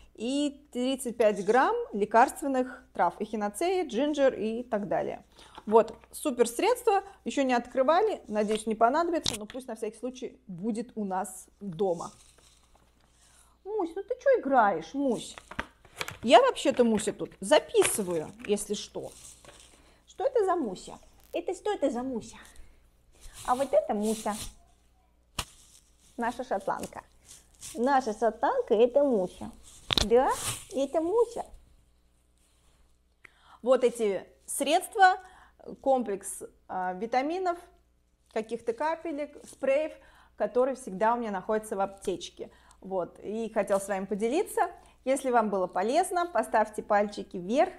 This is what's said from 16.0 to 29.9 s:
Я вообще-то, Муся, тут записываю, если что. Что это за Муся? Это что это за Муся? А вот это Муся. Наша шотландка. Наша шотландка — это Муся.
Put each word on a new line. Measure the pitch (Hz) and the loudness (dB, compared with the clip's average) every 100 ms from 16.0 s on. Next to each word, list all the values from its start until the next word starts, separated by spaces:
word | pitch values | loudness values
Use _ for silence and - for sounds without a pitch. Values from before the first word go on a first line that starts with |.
| - - | -12 -6
Я | 220 320 | 8 8
вообще-то, | 508 - 294 262 | 8 4 2 4
Муся, | 233 214 208 | 4 2 0
тут | - - - | -6 -8 -8
записываю, | 196 302 - 453 - - 180 170 147 - - | 4 4 4 2 2 2 -2 -4 -4 -8 -4
если | 202 - | -4 -2
что. | 208 - 180 131 - - - - - - - - _ _ | -8 -8 -12 -12 -14 -20 -20 -20 -20 -20 -20 -20 _ _
Что | - 523 | -4 0
это | 508 | 2
за | 381 359 | 2 2
Муся? | 240 185 - - - - - | -2 -6 -12 -18 -20 -20 -10
Это | - 339 | -8 -6
что | 359 427 | -4 -4
это | 415 277 | 0 0
за | 233 | -2
Муся? | 262 233 - - - - - - _ _ _ _ - - - | -4 -6 -8 -16 -20 -20 -20 -20 _ _ _ _ -20 -10 -2
А | 247 | -2
вот | 269 | 2
это | - - | 2 2
Муся. | 214 214 220 220 208 - - - _ _ _ _ _ _ - - - - - _ _ _ - | 0 0 -2 -2 -6 -8 -14 -20 _ _ _ _ _ _ -12 -12 -14 -20 -20 _ _ _ -6
Наша | 240 240 | -4 -4
шотландка. | 247 196 - - - - - _ - - _ - - - | -4 -4 -4 -6 -8 -14 -20 _ -20 -20 _ -20 -12 -2
Наша | 247 269 254 | 2 2 0
шотландка — | 214 226 220 294 523 - 208 | 0 -2 0 0 0 2 4
это | 240 254 | 4 4
Муся. | 285 226 185 - 214 - - - - | 4 2 0 -6 -16 -16 -20 -16 -6